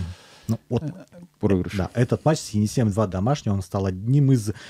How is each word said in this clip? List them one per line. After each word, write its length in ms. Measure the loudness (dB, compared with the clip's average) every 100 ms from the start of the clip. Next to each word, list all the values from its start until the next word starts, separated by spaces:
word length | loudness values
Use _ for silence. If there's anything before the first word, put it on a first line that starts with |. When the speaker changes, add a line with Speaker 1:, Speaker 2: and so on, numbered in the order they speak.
| -10 -12 -20 -14 -6
Speaker 1:
Ну, 120 | -6 -2
вот, 140 | -2
Speaker 2:
э, 60 | -2
к 460 | -8 -18 -20 -20 _
проигрышу. 380 | 2 2 0 -4
Speaker 1:
да, 120 | -2
этот 300 | 0 0 2 2
матч 120 | 0
с 120 | -2
«Енисеем-два» 560 | 0 0 2 2 2 0
домашний, 440 | 0 0 0 -2
он 120 | -2
стал 240 | -2 -2 -2
одним 440 | -2 0 4 4
из, 200 | 4 2 -8